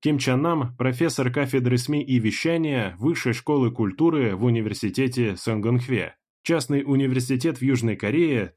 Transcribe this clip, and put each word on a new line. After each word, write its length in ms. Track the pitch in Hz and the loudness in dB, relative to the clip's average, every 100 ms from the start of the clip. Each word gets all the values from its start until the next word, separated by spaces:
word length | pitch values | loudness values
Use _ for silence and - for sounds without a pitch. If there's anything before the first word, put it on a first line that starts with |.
Ким 160 | 147 147 | 0 0
Чан 240 | 131 131 | 2 0
Нам, 340 | 160 165 123 - | 2 0 -2 -2
профессор 560 | 127 123 165 - 127 | -2 0 -2 0 -2
кафедры 460 | 127 139 135 123 123 | 0 0 0 2 0
сми 260 | 123 147 | 0 -4
и 160 | 139 127 | 2 2
вещания 760 | 110 101 160 165 160 135 101 87 | 2 -2 -2 0 0 0 -2 -2
Высшей 320 | 123 170 127 | -2 0 -2
школы 400 | 120 - 147 123 | -4 0 2 2
культуры 640 | 123 107 92 165 160 123 92 | 0 -2 2 2 2 0 0
в 80 | |
университете 920 | 120 117 107 104 107 95 131 127 117 92 | 2 2 0 -2 -4 0 -2 0 -2 -2
Сонгунхве. 800 | - 110 107 123 123 120 80 - _ _ | -2 -2 2 0 0 -2 -4 -10 _ _
Частный 400 | - 165 - 143 139 | -2 -2 0 -2 2
университет 720 | 139 135 127 123 131 165 135 | 2 2 0 0 0 0 0
в 20 | |
Южной 340 | 131 127 117 101 | 0 2 0 -2
Корее 580 | 101 135 170 127 95 | -2 0 2 0 -2